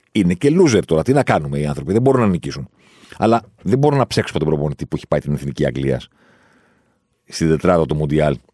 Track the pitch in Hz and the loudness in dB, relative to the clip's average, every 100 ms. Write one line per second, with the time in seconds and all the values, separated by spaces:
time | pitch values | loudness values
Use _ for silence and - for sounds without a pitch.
0 | _ 110 87 90 143 170 170 104 - 78 | _ 0 0 2 2 4 4 4 2 0
1 | 78 139 127 98 71 71 73 71 69 104 | 2 0 2 0 -2 -4 -4 -4 -2 0
2 | 127 131 107 87 69 69 65 _ _ _ | 2 2 2 0 -4 -10 -12 _ _ _
3 | - - 110 113 - _ 90 127 147 139 | -20 -2 0 0 -2 _ -2 2 2 2
4 | 120 - - - 76 76 73 71 69 80 | 0 -2 -2 -2 -2 0 -2 -6 -8 -8
5 | - 76 69 71 67 64 69 64 67 64 | -4 -4 -2 -6 -6 -4 -4 -2 -4 -4
6 | - _ _ _ _ _ _ _ _ _ | -8 _ _ _ _ _ _ _ _ _
7 | _ _ _ - 82 78 90 87 76 76 | _ _ _ -4 0 0 2 2 2 -2
8 | 76 76 76 67 _ | -2 0 0 -2 _